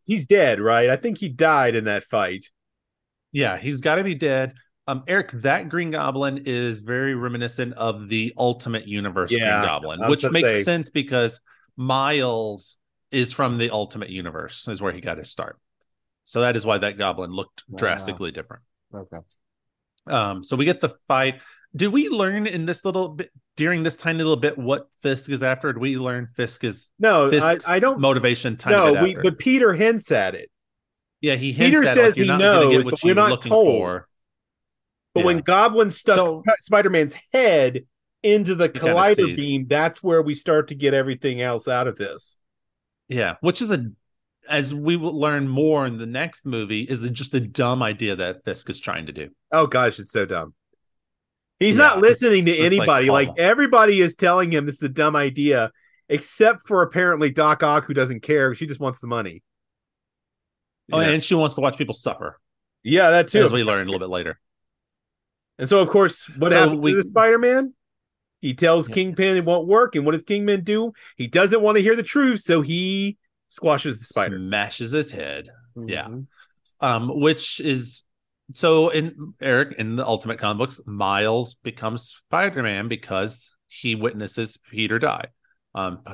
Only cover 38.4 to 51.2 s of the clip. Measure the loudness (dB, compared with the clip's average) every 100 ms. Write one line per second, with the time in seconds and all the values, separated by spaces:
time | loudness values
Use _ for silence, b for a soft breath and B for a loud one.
38.4 | 2 0 0 0 0 4 4 4 2 -2
39.4 | -4 -2 0 0 0 -2 0 2 2 -2
40.4 | 0 0 0 -2 0 2 0 -4 -4 -4
41.4 | -4 -4 -2 -2 -2 -6 -10 -12 -18 -20
42.4 | _ _ _ _ _ _ -8 -4 -4 -2
43.4 | -2 -2 -2 -4 -6 -12 _ _ _ _
44.4 | -4 -4 -4 -4 -2 -2 -2 -2 -2 -2
45.4 | -2 0 0 0 -2 -6 -10 -8 -8 -10
46.4 | -8 -6 -4 -6 -6 -6 -6 -8 -6 -6
47.4 | -4 -2 -2 0 -4 -4 -6 -4 -6 -8
48.4 | -10 -10 -12 -12 -10 -10 -10 -14 -16 _
49.4 | -2 2 2 2 0 -2 -6 -4 -4 -6
50.4 | -10 _ _ _ _ _ _ _